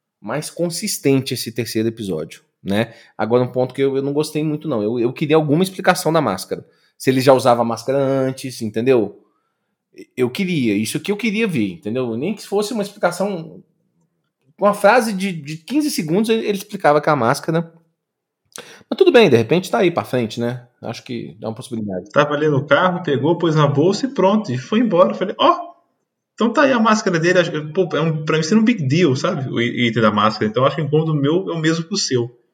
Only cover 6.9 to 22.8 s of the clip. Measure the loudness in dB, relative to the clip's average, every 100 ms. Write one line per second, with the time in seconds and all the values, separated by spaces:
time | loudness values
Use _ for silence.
6.9 | _ 0 4 6 6 6 2 2 -2 -2
7.9 | -2 0 0 -2 -4 -10 -8 -6 -2 4
8.9 | 4 2 -6 _ _ _ _ _ _ _
9.9 | -20 -14 -4 -2 -2 -2 0 0 0 -2
10.9 | -4 -4 -4 -2 -2 -2 -2 -4 -6 -8
11.9 | -6 -4 -4 -6 -8 -4 -4 -2 -4 -6
12.9 | -2 -4 -2 -4 -4 -10 -18 _ _ _
13.9 | _ _ _ _ _ _ _ -2 2 4
14.9 | 4 2 -4 -6 -6 -10 -14 -4 -2 -2
15.9 | -2 -2 0 0 0 0 -4 -8 -2 2
16.9 | 2 2 2 2 0 -2 -2 -4 -12 _
17.9 | _ _ _ _ _ _ -20 -20 -20 _
18.9 | 2 6 8 8 6 4 0 0 0 2
19.9 | 0 -2 -2 -2 -4 -4 -6 -12 _ -12
20.9 | -12 -10 -10 -10 -10 -10 -10 -10 -8 -6
21.9 | -8 -2 0 2 0 0 0 2 2